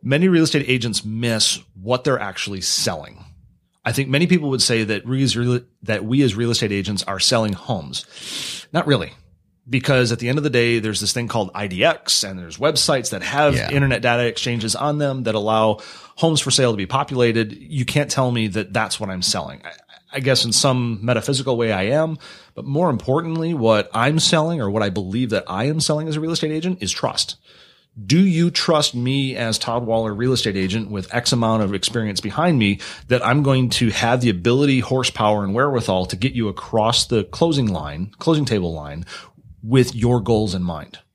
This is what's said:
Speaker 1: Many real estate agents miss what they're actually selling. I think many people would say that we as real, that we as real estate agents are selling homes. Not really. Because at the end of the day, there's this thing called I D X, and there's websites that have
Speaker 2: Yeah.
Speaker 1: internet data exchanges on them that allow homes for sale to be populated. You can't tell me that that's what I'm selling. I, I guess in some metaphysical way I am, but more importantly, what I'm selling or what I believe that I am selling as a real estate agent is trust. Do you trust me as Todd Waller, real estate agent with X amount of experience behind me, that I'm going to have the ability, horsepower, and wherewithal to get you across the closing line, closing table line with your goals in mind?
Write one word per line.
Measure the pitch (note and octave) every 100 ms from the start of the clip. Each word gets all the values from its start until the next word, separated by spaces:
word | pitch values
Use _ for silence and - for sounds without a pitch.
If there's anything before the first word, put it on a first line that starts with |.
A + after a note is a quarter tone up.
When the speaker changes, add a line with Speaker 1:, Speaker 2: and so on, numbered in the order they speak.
Speaker 1:
Many | B2 C#3 F#3
real | E3+
estate | D#3+ D3+ C3+
agents | B2+ A#2 G2+
miss | G#2+ A2 A#2+ A2+ - - -
what | - G2 B2+
they're | C#3+ B2+
actually | G2+ F#2+ - G2
selling. | F2 - - E2 D2 - - - - _ _ _
I | -
think | A#2 C3+
many | C3+ D3
people | F3+ D3
would | C3
say | - A#2
that | G#2+ G#2
we | A#2 C3+
as | C3 A#2
real, | A#2+ B2 - _
that | - G#2+
we | G#2+ C3
as | C3+ G2
real | A#2+
estate | A#2 A2
agents | G2+ G2 G2+
are | - F#2+
selling | - A#2+ A2
homes. | F#2+ - G#2+ C#2+ - - - - - - - -
Not | D#3+ D#3
really. | B2+ D#2+ - _ _ _ _ -
Because | B2+ B2 C3 A#2+
at | A#2
the | A#2+
end | C#3
of |
the | D3
day, | B2 A#2+ A#2
there's | G#2+ G2+
this | G#2
thing | B2 A#2+
called | A#2 F#2+
I | G2 G#2
D | F2+
X, | F#3+ D#3 - -
and | G2 F#2+
there's | E2+ D#2+
websites | C#3 D3+ - C#3 A2+
that | G2
have | - C#3 D3
Speaker 2:
Yeah. | C3 -
Speaker 1:
internet | C#3+ C#3 A#2+
data | B2 A#2+
exchanges | A#2+ - C3+ A#2+ A2
on | - C#3+ D3
them | C#3+ C3
that | A#2
allow | G#2+ G#2 A2 A2 G#2+ - - - -
homes | E3 D3+
for | -
sale | B2+ B2+
to | G#2+
be | F#2
populated. | C3+ C#3+ C3 A#2+ A2+ G#2+
You | - - D3+
can't | A#2+ D3+ D3
tell | - B2+
me | A#2+ G#2+
that | G2+ G2
that's | G2+ G#2+ -
what | G#2
I'm | F#2
selling. | F2+ G#2 - C#2+ -
I, | E2 _ - _
I | C#3
guess | C3 B2+ A#2
in |
some | G#2 C#3 B2+ A#2+ G#2+
metaphysical | A2+ A#2 - C3 C3 A#2
way | A2+
I | G2
am, | G2 D3 D#3+ D#3 - - -
but | -
more | C3+ C#3+ F3
importantly, | A#2 - C#3 E3+ D#3+ E3
what | D#3+ A2+ G#2+ -
I'm | A2+ B2+ D#3+
selling | - E3 D#3+ E3+
or | G2+
what | G#2
I | G#2
believe | F#2 F#2 A2 B2
that | G#2 -
I | F#2
am | C3 D#3
selling | D3 D3+ D#3+
as | D3+
a |
real | D#3+
estate | E3 D#3
agent | D#3 F3 F3+
is | G2+
trust. | - - - - - _ - - _ _ -
Do | G2 D3+
you | G3 D#3+ E3+
trust | - - D#3 D3
me | A#2+ B2 C3+ C3+ G#2+
as | A2+ A2
Todd | - A#2
Waller, | A#2 A2+ A2
real | G#2 B2
estate | B2+ A2+ G2
agent | F#2+ A2 G2+
with | G#2 F#2
X | A#2 -
amount | B2 A2+ A2+
of | G2
experience | G2 - A#2+ G#2+ F#2+
behind | - G#2+ F3 D3
me, | G2+ G2+ - - -
that | G2+ G#2+
I'm | C3+
going | C#3 C3 B2+
to | - A#2
have | G2+ A#2 B2+
the | B2
ability, | F2+ F2+ B2+ C#3+ C3
horsepower, | - C3 B2 - G#2+ G#2
and | G2+
wherewithal | G#2+ C#3+ B2+ G2 F#2 F2+
to | F#2
get | B2+
you | B2+ A2
across | F#2+ - A2+ A2 A#2
the | - A#2
closing | G2 - E3+ C#3+ A#2
line, | F2 D2+ D2 G2 _
closing | - D#3 B2+
table | A2 F2
line | E2 D2 D#2 F2 - - _ - -
with | A2 C3 A#2+
your | A2+ A#2+ B2
goals | G2+ A2 G#2+
in | F2+
mind? | F2 D#2+ D2 - _